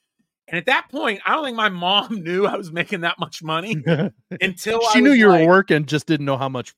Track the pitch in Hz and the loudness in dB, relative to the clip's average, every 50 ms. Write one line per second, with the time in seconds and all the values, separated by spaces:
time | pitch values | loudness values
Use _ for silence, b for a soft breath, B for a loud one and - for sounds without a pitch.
0 | _ _ _ _ _ _ _ _ _ - - 175 - - 269 330 - _ 247 285 | _ _ _ _ _ _ _ _ _ -8 -8 -4 -2 -2 -2 -2 -2 _ -10 -6
1 | 311 233 208 - - 190 247 320 302 262 233 226 214 208 185 175 175 180 202 202 | -6 -6 -6 -4 -4 -2 -2 -2 -4 -6 -4 -2 -2 -2 -2 -2 -4 -2 -2 -2
2 | - 233 226 202 160 165 180 185 202 185 - - 208 160 156 170 - - 208 175 | -2 -4 -6 -8 -6 -4 -2 -2 -2 -2 -2 -4 -10 -10 -8 -8 -8 -6 -6 -6
3 | 170 170 175 - - 160 - - 165 156 156 165 180 220 220 156 120 165 165 143 | -4 -4 -4 -4 -6 -8 -8 -12 -8 -6 -6 -6 -6 -6 -6 -4 -2 -2 0 0
4 | 196 - - _ _ - 180 - 180 196 180 - - 214 226 233 233 226 214 247 | -2 -4 -8 _ _ -14 -8 -4 -4 -4 -4 -6 -6 -4 -2 0 0 2 4 4
5 | 247 285 277 240 214 202 175 165 160 170 185 196 196 - 165 147 151 127 151 143 | 6 6 6 8 8 8 8 6 6 6 6 4 4 2 0 0 0 -2 -4 -4
6 | - - 160 147 143 139 135 123 135 131 131 123 117 - - | -2 -2 -2 -2 -2 -2 -4 -4 -4 -6 -6 -8 -10 -12 -16